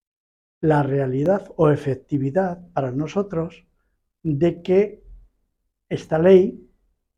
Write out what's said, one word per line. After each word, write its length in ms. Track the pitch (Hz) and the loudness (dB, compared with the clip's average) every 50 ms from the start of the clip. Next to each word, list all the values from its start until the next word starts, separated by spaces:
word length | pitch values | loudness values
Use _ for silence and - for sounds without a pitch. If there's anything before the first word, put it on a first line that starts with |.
| _ _ _ _ _ _ _ _ _ _ _ _ | _ _ _ _ _ _ _ _ _ _ _ _
la 220 | - 156 151 147 139 | 0 0 2 2 0
realidad 680 | 131 135 139 135 131 127 135 147 175 196 196 - - - | 0 -2 -2 -2 -2 -2 -2 0 0 -2 -2 -4 -6 -2
o 120 | - 160 151 | 0 2 2
efectividad 960 | 143 143 - 139 131 - - - 151 147 139 135 135 190 190 180 175 - - - | 2 0 -2 -6 -6 -6 -6 -6 -4 -4 -4 -2 -2 -2 -2 -2 -4 -10 -14 -10
para 220 | - 143 135 127 123 | -6 -6 -6 -4 -4
nosotros 760 | 139 156 156 - 196 202 196 175 165 165 170 - - _ _ _ _ _ _ _ _ _ _ _ _ - | -6 -6 -6 -4 -6 -6 -4 -6 -6 -6 -8 -10 -18 _ _ _ _ _ _ _ _ _ _ _ _ -6
de 380 | 165 147 139 170 170 170 175 | -4 -2 0 0 0 -2 -2
que 420 | - - 180 196 208 208 - - - - - - - _ _ _ _ _ _ _ _ _ _ _ _ - | -4 0 2 2 0 0 -4 -14 -20 -20 -20 -20 -20 _ _ _ _ _ _ _ _ _ _ _ _ -10
esta 280 | - - - - 156 | -10 -8 -6 -4 -2
ley 480 | 160 165 185 190 180 190 - - - - _ _ _ _ _ _ _ _ _ _ | 2 6 8 8 8 6 4 -2 -10 -16 _ _ _ _ _ _ _ _ _ _